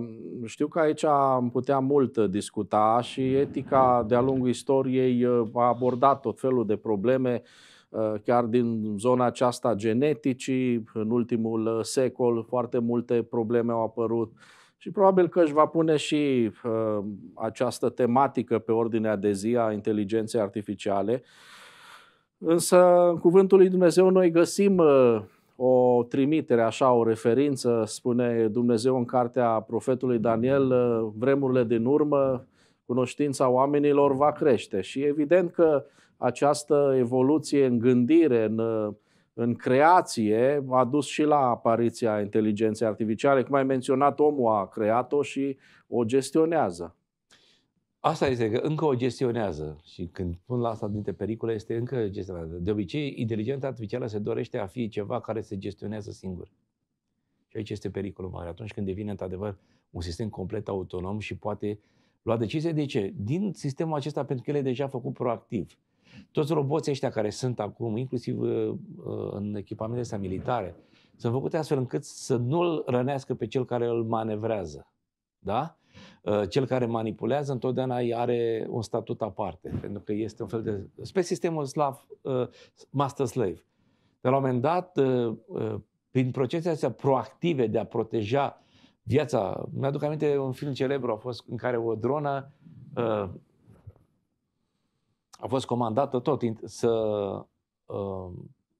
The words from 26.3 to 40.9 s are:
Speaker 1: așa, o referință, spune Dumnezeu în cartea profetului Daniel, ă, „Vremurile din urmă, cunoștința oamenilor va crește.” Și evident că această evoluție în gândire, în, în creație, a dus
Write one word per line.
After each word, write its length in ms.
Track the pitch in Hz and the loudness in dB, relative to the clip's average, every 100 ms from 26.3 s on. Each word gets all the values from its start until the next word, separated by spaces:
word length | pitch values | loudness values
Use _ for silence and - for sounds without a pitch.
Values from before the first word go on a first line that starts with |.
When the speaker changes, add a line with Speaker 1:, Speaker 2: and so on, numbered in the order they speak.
| 156 - 120 | 2 2 2
Speaker 1:
așa, 300 | 113 - 135 | 2 2 4
o 120 | 120 | 4
referință, 800 | 113 110 123 117 147 135 123 117 110 | 4 2 2 2 2 0 0 0 -2
spune 640 | - 127 120 120 117 110 | -4 -2 0 0 2 0
Dumnezeu 500 | 110 120 117 127 131 | 2 2 2 2 0
în 80 | 120 | 0
cartea 420 | 127 120 127 117 | 0 0 0 2
profetului 720 | 110 104 113 135 127 131 120 | 0 -2 -4 -2 -2 0 0
Daniel, 520 | 117 113 127 139 131 | 0 0 2 2 2
ă, 400 | 127 123 113 113 107 | 2 2 0 -2 -2
„Vremurile 460 | 127 139 135 127 | 0 2 2 2
din 220 | 113 117 117 | 2 2 2
urmă, 640 | 147 151 143 135 123 - _ _ _ - | 2 2 2 2 0 -6 _ _ _ -4
cunoștința 640 | 123 123 - 147 131 135 | -2 -2 -2 -2 2 2
oamenilor 640 | 127 139 147 147 143 143 135 | 4 4 4 4 4 4 4
va 160 | 147 | 2
crește.” 500 | 143 160 110 - 98 | 4 2 2 0 -6
Și 200 | 92 135 | -4 -2
evident 500 | 143 147 147 180 175 | -2 0 4 4 2
că 340 | 175 165 143 - _ _ - | 2 4 4 -2 _ _ -4
această 720 | 123 123 143 143 - 147 143 131 | -2 2 2 2 2 2 4 4
evoluție 680 | 120 127 131 151 143 143 131 | 2 2 4 2 2 2 4
în 140 | 120 | 4
gândire, 640 | 120 123 120 165 156 120 | 4 4 6 4 6 4
în, 180 | 110 113 113 110 107 104 _ _ _ | 2 0 -2 -2 -4 -6 _ _ _
în 220 | - 120 113 | -4 -2 -2
creație, 1080 | - 127 156 180 165 - 107 110 127 147 135 | 2 4 6 6 2 -2 2 2 2 0 0
a 140 | 127 | 2
dus 200 | 123 | 2